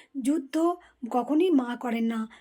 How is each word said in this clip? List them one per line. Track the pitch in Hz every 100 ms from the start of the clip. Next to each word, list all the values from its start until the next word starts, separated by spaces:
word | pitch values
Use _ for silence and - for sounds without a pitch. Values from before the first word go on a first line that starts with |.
| - 269
যুদ্ধ | 240 311 269 320 339 349 - - 226
কখনই | 247 240 302 370
মা | 277 240 240
করেন | 247 226
না, | 226 226 220 -